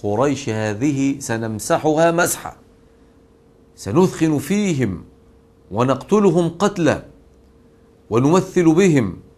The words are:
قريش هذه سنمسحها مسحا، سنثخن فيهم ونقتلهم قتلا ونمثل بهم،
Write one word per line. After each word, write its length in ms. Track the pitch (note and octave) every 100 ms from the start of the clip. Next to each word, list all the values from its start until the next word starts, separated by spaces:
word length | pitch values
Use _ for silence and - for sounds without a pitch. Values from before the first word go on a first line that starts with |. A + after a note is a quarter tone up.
قريش 460 | G#2 G#2+ C#3+ C3+ A#2
هذه 680 | A2 G#2+ G#2 D3 C#3 C3+ C3+
سنمسحها 920 | - A2+ A2+ G#2+ - E3 D#3 D#3 E3+
مسحا، 460 | E3+ E3+ - - - _ _ _ _ _ _ _ _ _ _ _ -
سنثخن 600 | - C3 F#3 - D#3+ D3
فيهم 680 | - G3+ G3+ C#3+ A2 E2 - - _ _ _ _ -
ونقتلهم 800 | G2+ C3 C3 - G#3 G3+ E3 E3
قتلا 540 | E3+ G3+ G3+ D3 F2 - - _ _ _ _ _ _ _ _ -
ونمثل 640 | A2 C#3 F#3 F#3 F3+ E3
بهم، 420 | D#3+ G3 C#3+ G2+ E2 -